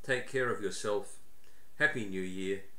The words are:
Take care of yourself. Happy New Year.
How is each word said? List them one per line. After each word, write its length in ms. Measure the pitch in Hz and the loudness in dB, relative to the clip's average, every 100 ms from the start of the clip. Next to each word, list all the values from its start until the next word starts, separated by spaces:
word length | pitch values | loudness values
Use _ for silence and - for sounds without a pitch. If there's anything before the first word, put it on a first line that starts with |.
Take 300 | - 127 120 | 2 0 2
care 180 | 131 123 | 2 2
of 120 | 107 | 2
yourself. 560 | 98 92 107 104 - - - - - - - - | 0 0 2 2 0 -4 -6 -6 -6 -6 -6 4
Happy 280 | 151 127 101 | 4 4 0
New 160 | 95 | 0
Year. 400 | 92 95 95 98 - | -2 0 0 0 -2